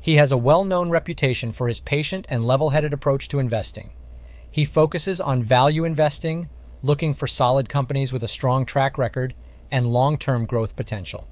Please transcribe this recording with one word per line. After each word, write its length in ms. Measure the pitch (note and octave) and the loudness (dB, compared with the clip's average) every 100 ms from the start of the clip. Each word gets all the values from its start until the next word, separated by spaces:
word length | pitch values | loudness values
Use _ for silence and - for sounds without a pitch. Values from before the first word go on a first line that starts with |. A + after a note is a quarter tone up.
He 140 | - | 4
has 180 | D3+ C#3+ | 4 6
a 60 | C3 | 4
well-known 500 | A#2+ D#3+ G3 F3+ F3 | 4 4 4 0 2
reputation 640 | E3 E3 D#3+ C3+ B2 A#2 | 0 -2 -2 0 0 -4
for 160 | A2 B2 | -4 -4
his 120 | A#2 | -4
patient 440 | - C#3+ D3+ F#3+ - | -2 -2 -2 -6 -4
and 160 | B2+ A2+ | -2 2
level-headed 480 | C3+ D3+ D3 D3 | 2 4 2 0
approach 340 | C#3 - C3+ - | 0 0 0 -2
to 120 | C#3+ | -2
investing. 500 | B2+ A2 F#2+ - - - - - - - - | 0 -2 -4 -12 -16 -18 -18 -18 -18 -20 -6
He 140 | - | -2
focuses 560 | D3 - D#3 E3+ G3 F3 | 0 4 2 2 -4 -4
on 220 | D#3+ C3 | 0 0
value 420 | A2+ B2 C3+ D#3 | 4 4 6 4
investing, 640 | E3 D#3 D3+ - D#3+ D#3+ E3+ - - - | 0 2 0 0 -6 -6 -8 -14 -20 -6
looking 300 | C3 D3 D#3+ | 0 0 0
for 140 | C#3+ B2+ | -2 -4
solid 420 | - B2+ C3+ C3 | 0 2 2 2
companies 440 | C#3 C3 C#3 C3+ | -2 -2 -2 -2
with 100 | C3 | -4
a 60 | A2+ | -6
strong 360 | - B2+ C3 | -2 0 0
track 320 | B2+ - C3+ - | 0 0 0 0
record 380 | A#2 - B2+ - - - - | -2 -2 -6 -6 -18 -20 -4
and 220 | C3+ A#2+ | 0 2
long-term 540 | A#2+ C3+ D3+ - B2 A2+ | 2 2 0 0 -2 0
growth 300 | A#2+ A2 - | -2 -2 -6
potential. 500 | A#2+ G#2 F2+ - - | -8 -6 -8 -12 -14